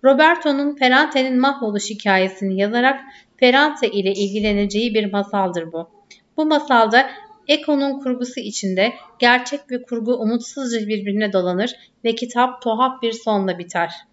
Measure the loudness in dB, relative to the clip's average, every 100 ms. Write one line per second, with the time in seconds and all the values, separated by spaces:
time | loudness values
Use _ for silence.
0 | 4 6 6 4 0 0 -2 0 2 4
1 | 2 0 0 2 0 0 -4 -4 -6 -6
2 | 2 2 2 -2 -4 -2 0 2 0 0
3 | -8 -20 _ _ 4 4 2 0 -2 0
4 | -2 0 -2 0 0 0 0 0 0 0
5 | -2 -2 -2 -2 -2 -2 -6 -10 -10 _
6 | _ -20 _ -4 2 2 4 4 6 4
7 | 2 -4 -20 -20 0 0 2 0 0 -4
8 | -4 -4 -6 -8 -10 -6 -4 0 0 -2
9 | -20 _ 4 4 0 -8 -8 -10 -6 -6
10 | -2 -2 0 -2 -6 -8 -4 -4 -4 -4
11 | -2 -2 0 0 0 -2 -4 -6 _ _
12 | -4 -4 -4 0 0 0 -4 0 0 0
13 | -6 -4 -2 -2 -2 -4 -6 -4 -4 -6
14 | _